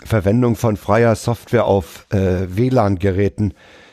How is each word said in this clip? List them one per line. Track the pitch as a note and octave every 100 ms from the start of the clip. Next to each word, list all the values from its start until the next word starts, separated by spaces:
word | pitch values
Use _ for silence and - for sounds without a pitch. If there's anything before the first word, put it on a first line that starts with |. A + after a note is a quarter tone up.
Verwendung | - A2 F#2 A#2 B2
von | G#2+ A#2 G#2
freier | - A2 A#2+ G#2+
Software | - A2+ - A#2+
auf, | F#2+ G2 - - -
äh, | G2+ F#2+ F#2 F#2
W | F#2 B2+
lan-Geräten | B2+ G2+ F#2 G2 F#2 G2 - G#2 - - - -